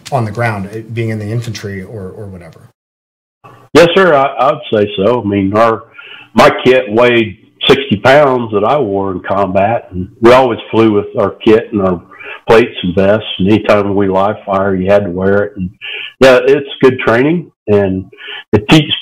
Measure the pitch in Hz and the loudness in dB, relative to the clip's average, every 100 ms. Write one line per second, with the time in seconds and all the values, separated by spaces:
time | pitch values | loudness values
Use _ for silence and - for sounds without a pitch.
0 | - 135 107 98 117 104 95 110 113 113 | -8 -4 -4 -4 -4 -4 -8 -12 -12 -8
1 | 113 107 104 120 117 101 104 98 95 110 | -6 -6 -6 -6 -8 -12 -12 -12 -14 -14
2 | 92 - 101 90 85 - - _ _ _ | -14 -14 -16 -18 -20 -20 -20 _ _ _
3 | _ _ _ _ - - _ 143 170 190 | _ _ _ _ -20 -20 _ 4 4 4
4 | 185 143 135 113 135 151 - 110 104 - | 2 2 0 0 -2 -2 -4 -2 -2 -2
5 | 101 123 101 101 95 107 113 113 - - | -2 0 -2 -2 0 2 2 0 -8 -20
6 | - - - 113 139 - 123 127 104 107 | -20 -20 -6 2 4 4 2 2 2 2
7 | 123 117 107 92 _ - - 131 - 101 | 2 2 -2 -6 _ -6 0 0 0 0
8 | 123 143 139 127 113 104 107 147 113 98 | 4 4 4 0 -2 -2 0 0 -2 -4
9 | 95 90 - 98 95 95 101 117 - 90 | -4 -8 -6 -4 -2 0 0 -2 -6 -12
10 | 90 - 117 127 127 107 - 110 113 104 | -12 0 4 4 4 -2 -4 0 2 2
11 | 101 120 98 - 113 110 113 104 95 87 | -2 -4 -4 -2 2 2 2 -2 -2 -4
12 | - - - - - 113 120 - 90 87 | -8 -20 -18 -12 2 2 2 -4 -4 0
13 | 95 110 - - 95 107 - 104 101 98 | 0 0 -2 -4 0 0 2 0 0 -2
14 | 98 95 101 107 - 98 101 95 92 101 | 0 0 -2 -4 -4 -2 0 -2 2 0
15 | 98 90 95 101 101 101 90 - - - | 0 -2 0 0 -2 -6 -10 -10 -16 -14
16 | - - 131 127 127 147 - - 131 - | -12 2 4 4 4 0 -2 0 0 2
17 | 120 117 143 175 147 _ - 104 98 95 | -2 0 0 -2 -6 _ -2 0 0 -4
18 | 92 - - - - 110 - 156 147 - | -8 -18 -18 -16 -4 -4 2 2 2 2